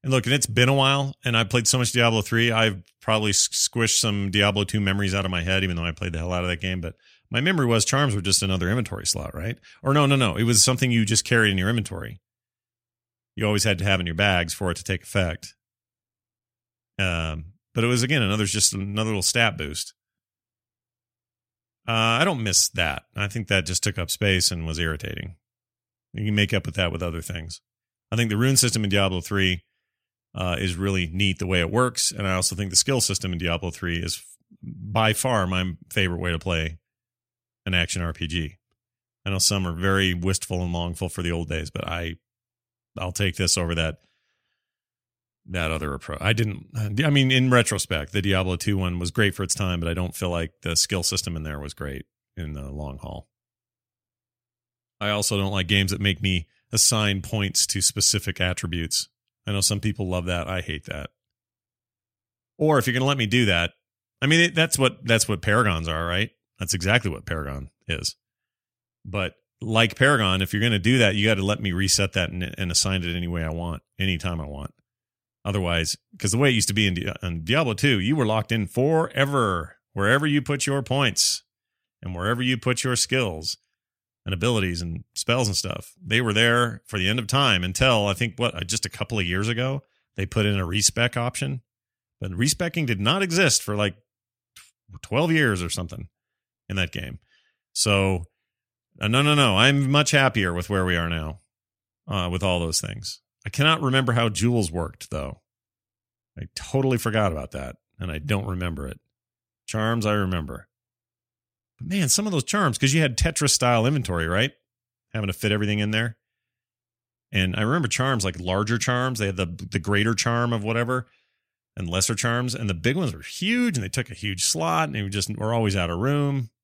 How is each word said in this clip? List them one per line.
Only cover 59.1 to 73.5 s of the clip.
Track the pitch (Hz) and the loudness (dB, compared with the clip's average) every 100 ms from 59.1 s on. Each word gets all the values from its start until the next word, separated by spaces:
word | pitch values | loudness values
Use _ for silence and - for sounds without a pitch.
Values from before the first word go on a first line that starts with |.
| _ _ _ | _ _ _
I | - | -6
know | 101 | 0
some | 92 101 | 0 0
people | 110 98 92 | -2 -4 -2
love | 90 87 | -2 -2
that. | 87 85 | -4 -4
I | 92 | -6
hate | - 78 | -6 -8
that. | - 76 - _ _ _ _ _ _ _ _ _ _ _ _ _ _ _ | -8 -10 -10 _ _ _ _ _ _ _ _ _ _ _ _ _ _ _
Or | 151 147 | 4 4
if | 123 | 4
you're | |
gonna | 123 135 | 2 2
let | 139 | 2
me | 110 | 2
do | 120 110 | 4 4
that, | 87 87 _ _ _ _ _ | 4 2 _ _ _ _ _
I | 135 | 2
mean, | 165 | 4
it, | 170 | 4
that's | 165 160 - | 2 0 2
what, | 131 - | 0 0
that's | 117 113 - | 2 2 2
what | 98 | -2
paragons | - 107 107 82 82 | 2 2 2 0 -2
are, | 80 85 | -4 -2
right? | 87 110 _ _ _ | -2 -4 _ _ _
That's | 95 | -4
exactly | 92 90 120 110 | -2 2 2 0
what | 73 - | -6 -6
paragon | 82 69 69 67 _ - | -6 -6 -8 -12 _ -8
is. | 80 - - _ _ _ _ _ _ _ _ | -4 -4 -8 _ _ _ _ _ _ _ _
But | - 98 90 - _ _ | -8 -4 -4 -6 _ _
like | 110 110 117 - | 0 2 2 4
paragon, | 131 143 98 95 | 4 4 2 2
if | 95 | 0
you're | 104 | 0
gonna | 117 104 | 2 2
do | 95 127 | 4 6
that, | 107 101 | 4 4
you | 104 | 2
gotta | 101 | 2
let | 95 104 | 0 0
me | 107 | -2
reset | 87 92 - 98 | 0 2 2 2
that | 95 85 | 0 -2
and, | 90 90 - | -4 -8 -6
and | 92 | -2
assign | 85 98 95 | 0 0 0
it | 87 87 | -2 -4
any | 87 | -4
way | 87 | -2
I | 80 | -4